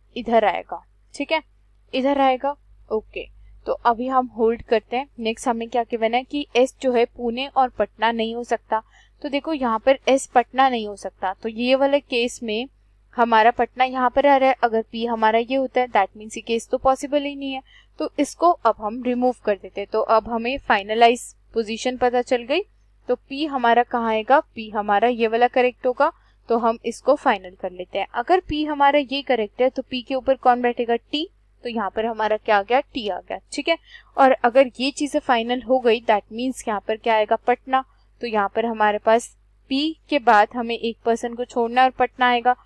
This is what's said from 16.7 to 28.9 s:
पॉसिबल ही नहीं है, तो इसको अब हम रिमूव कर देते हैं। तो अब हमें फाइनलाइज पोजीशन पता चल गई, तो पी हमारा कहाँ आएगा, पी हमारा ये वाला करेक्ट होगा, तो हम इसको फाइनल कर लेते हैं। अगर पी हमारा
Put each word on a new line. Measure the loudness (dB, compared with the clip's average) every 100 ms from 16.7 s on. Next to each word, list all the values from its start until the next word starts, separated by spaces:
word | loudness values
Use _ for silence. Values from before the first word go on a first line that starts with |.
| -2
पॉसिबल | 0 0 0 -2
ही | -2 -8
नहीं | -10
है, | -10 -14 _ _ -10
तो | -8 -2
इसको | -4 0 2
अब | 2 0 0
हम | -4 -6
रिमूव | -4 -2 -2 -2 -2
कर | -4
देते | -4 -12
हैं। | -4
तो | -2
अब | 2 2 2
हमें | -4 -4 -6
फाइनलाइज | -2 -2 0 4 4 4 -4 -20 _
पोजीशन | -6 -4 -4 -4 0
पता | 0 0
चल | 0 -2
गई, | -2 -4 -4 _ _ _ -6
तो | -6
पी | -6 -8 -6
हमारा | -2 2 2
कहाँ | 2 0 -2
आएगा, | -2 2 2
पी | 2 -8 -10
हमारा | -6 0 2 2
ये | 0 0
वाला | 2 0
करेक्ट | 2 0 0 -4
होगा, | 0 0 -2 _ _ -4
तो | -2
हम | 0 -2 -6
इसको | -6 0 2
फाइनल | 2 -2 -4 -12
कर | -12
लेते | -10 -10 -6
हैं। | -6
अगर | -6 0 0
पी | 0 -4 -4
हमारा | 2 2